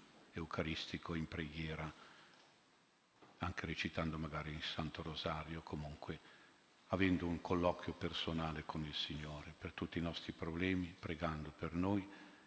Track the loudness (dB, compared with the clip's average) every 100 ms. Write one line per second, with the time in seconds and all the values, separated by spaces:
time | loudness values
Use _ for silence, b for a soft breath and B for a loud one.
0 | -14 -20 -10 -6 -2 0 0 0 -2 -4
1 | -2 -2 -2 -2 -4 -4 -4 -2 -4 -8
2 | B B B B B B -20 -20 _ _
3 | _ _ -20 -4 -2 -2 -2 -2 -2 0
4 | 0 0 -2 -2 -4 -4 -2 -2 -2 -4
5 | -6 -2 -2 -2 -2 -6 -4 -4 -4 -6
6 | -6 -8 B B B B B -20 0 6
7 | 8 8 4 2 4 6 6 4 0 -2
8 | -2 0 0 2 0 -2 -4 -2 -2 0
9 | -2 -2 -4 -6 -10 -8 -8 -4 -2 0
10 | 0 0 -4 -4 -2 2 4 4 2 -2
11 | -4 0 0 0 -4 -4 -2 2 4 4
12 | 2 B B B